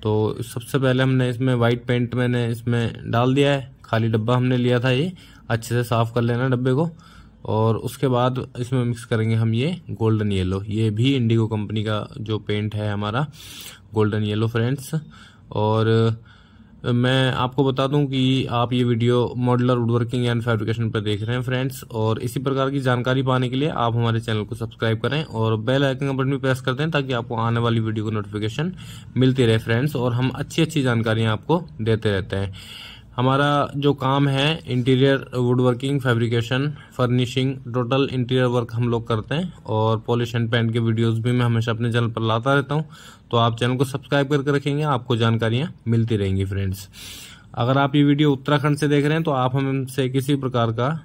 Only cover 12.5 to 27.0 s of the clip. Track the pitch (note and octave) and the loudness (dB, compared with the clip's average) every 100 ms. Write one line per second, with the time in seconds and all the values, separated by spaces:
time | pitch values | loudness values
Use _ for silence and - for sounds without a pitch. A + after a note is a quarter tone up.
12.5 | G#2+ G#2+ G#2 G#2+ G2+ G#2 A2 D3 - - | -4 -2 -4 -4 -4 -2 -2 -4 -8 -18
13.5 | - - - - A2 G#2+ G#2+ G#2+ G#2+ A2+ | -18 -18 -20 -6 0 2 2 0 0 0
14.5 | A#2 A#2 C#3+ - D#3+ D3+ - - - - | 0 0 -2 -4 -6 -8 -20 -20 -20 -8
15.5 | - G#2+ A2 A2 A2+ A2+ A2+ - - - | -2 2 2 4 4 2 0 -8 -20 -20
16.5 | - - - B2+ A#2+ B2 C3 C3 - B2 | -20 -20 -10 -2 0 2 2 2 0 -2
17.5 | B2+ C3+ C3+ C3+ D3 C#3+ C3+ C3 C3 F2 | 0 0 2 0 2 0 2 2 2 0
18.5 | A#2+ A#2+ B2 B2 A#2 A#2+ B2 A#2+ B2 B2 | 0 0 2 2 2 2 2 2 0 2
19.5 | B2 B2 B2+ A#2 A#2 A#2 B2 A#2+ A#2+ A#2+ | 2 4 2 2 0 0 -2 0 0 0
20.5 | A2+ A2 A2 A2+ A2+ G#2 G#2 A2 B2 B2 | 0 0 -2 -2 -2 -2 -2 -2 -4 -2
21.5 | B2+ C3+ C3 - A2 A2 A2 A#2+ C#3 C3 | -2 -4 -6 -10 -2 0 0 -2 -4 -2
22.5 | C3+ C3+ C#3 C3 B2 B2 C3 C3 B2+ B2+ | 0 0 0 0 0 0 0 2 0 0
23.5 | B2+ D3 - A#2 A#2 A#2 A2+ A#2 A2 G#2 | -2 -2 0 0 2 0 0 -2 -4 -4
24.5 | A2 A2+ - A#2 A2 A#2+ C#3+ D#3 A2 A2+ | -8 -10 -4 -2 0 0 -2 -4 -2 0
25.5 | A2 A2 C3 C#3 C3 C#3 C3+ C3+ C#3 C3 | 0 0 2 2 0 -4 -2 -2 -2 -2
26.5 | C3 C3 B2+ D#3 D#3 | -2 -2 -2 -2 -2